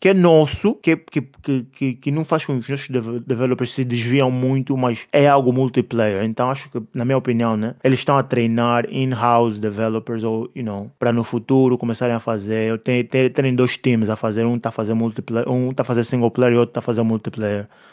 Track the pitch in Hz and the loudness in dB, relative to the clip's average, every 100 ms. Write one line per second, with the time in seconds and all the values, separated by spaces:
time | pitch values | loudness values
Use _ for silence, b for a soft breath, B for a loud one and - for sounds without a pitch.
0 | 185 190 175 160 151 - 202 - - 165 | 2 4 6 6 4 0 -2 0 0 0
1 | - 151 117 - - 131 120 - 139 123 | -2 -8 -8 -10 -4 -4 -4 -6 -4 -4
2 | - 147 151 160 - 131 110 139 - 127 | -4 -4 0 -2 0 -4 -4 -8 -4 -4
3 | 113 120 120 117 127 123 123 - 127 120 | -4 -8 -4 -2 0 0 -2 -4 -4 -2
4 | 117 135 131 127 131 135 131 135 123 113 | 0 2 2 0 0 -2 -2 -2 0 -2
5 | - - 143 139 127 127 131 131 104 113 | 0 4 6 6 4 2 0 0 -2 0
6 | 107 98 110 113 123 135 - 123 110 131 | 0 0 -2 -2 -2 -4 -8 -10 -8 -6
7 | 120 135 127 117 117 110 110 - 135 131 | 0 0 0 0 0 -2 -4 -2 0 0
8 | - 139 131 120 117 113 120 120 120 135 | 2 2 2 0 0 0 2 0 -2 -4
9 | 131 123 120 120 117 104 107 101 113 110 | -4 0 2 4 2 0 -6 -2 -2 -4
10 | 110 113 113 110 117 - 113 101 107 - | -6 -6 -4 -4 -6 -8 -8 -8 -10 -2
11 | 120 117 113 120 113 135 131 123 117 113 | 0 0 0 -6 0 4 4 2 -2 -2
12 | 123 117 - 110 101 110 110 113 - 123 | -2 -2 -2 -4 -2 -2 -2 -2 0 -2
13 | 117 131 131 - 135 127 127 - 131 117 | 0 2 2 2 0 2 0 0 0 2
14 | 107 107 113 107 117 120 113 113 107 113 | 0 -2 -2 0 0 -2 -4 -4 -2 0
15 | 113 107 - 113 123 127 127 135 131 120 | -2 -4 -6 -4 -2 -2 -2 -4 -2 0
16 | 113 127 117 - 123 120 117 120 113 113 | 0 0 0 2 2 4 2 -2 -4 -2
17 | 113 110 - - 104 104 104 b b | 0 -2 -4 -6 -4 -4 -6 b b